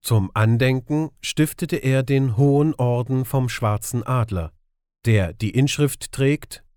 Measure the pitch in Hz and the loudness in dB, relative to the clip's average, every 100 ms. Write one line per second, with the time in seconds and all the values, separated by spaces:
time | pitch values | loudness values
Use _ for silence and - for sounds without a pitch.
0 | - 113 92 101 110 117 127 131 - 151 | 0 0 0 0 2 4 2 0 -2 -2
1 | 156 _ - - 151 - 170 170 131 131 | -2 _ -8 -2 -2 -2 -6 -2 0 0
2 | 131 135 135 107 143 143 151 151 123 120 | 2 0 2 2 4 4 2 0 0 0
3 | 123 131 127 135 123 - 107 104 - 123 | -2 -2 -2 -2 -2 -2 -2 -2 -4 -6
4 | 110 127 113 92 78 _ _ _ _ _ | -2 -2 0 -4 -6 _ _ _ _ _
5 | 117 110 90 - 107 120 139 - 147 - | 2 2 2 -4 -2 0 0 2 -2 -2
6 | - - 135 147 - - _ | -12 -2 0 0 -6 -18 _